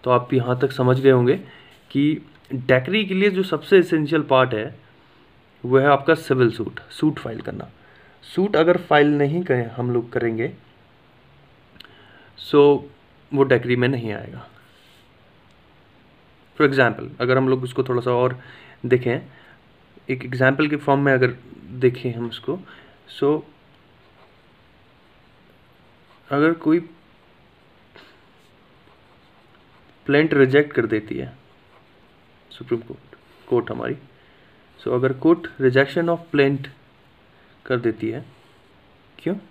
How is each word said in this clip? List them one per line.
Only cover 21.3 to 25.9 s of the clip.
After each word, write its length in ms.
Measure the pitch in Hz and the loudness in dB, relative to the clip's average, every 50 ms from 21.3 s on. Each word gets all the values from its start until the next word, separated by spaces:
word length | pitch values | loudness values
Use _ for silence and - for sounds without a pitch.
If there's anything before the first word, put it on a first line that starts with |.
| 123 - - - - - - | -2 -6 -18 -20 -20 -20 -20
देखें 500 | 78 110 127 127 127 123 - - 127 117 | -18 -10 0 0 0 0 0 -8 -8 -6
हम 160 | 113 120 117 | -6 -8 -10
उसको, 300 | 113 - - - 151 190 185 - - - - - - _ _ - - - | -10 -12 -8 -8 -8 -8 -10 -18 -20 -20 -20 -20 -20 _ _ -20 -8 -2
so, 220 | 139 139 151 156 - - - _ _ _ _ _ _ _ _ _ _ _ _ _ - _ _ _ _ _ _ _ _ _ _ _ _ _ _ _ _ _ _ _ _ _ _ _ _ _ _ _ _ _ _ _ _ _ | 0 0 0 0 -4 -12 -20 _ _ _ _ _ _ _ _ _ _ _ _ _ -20 _ _ _ _ _ _ _ _ _ _ _ _ _ _ _ _ _ _ _ _ _ _ _ _ _ _ _ _ _ _ _ _ _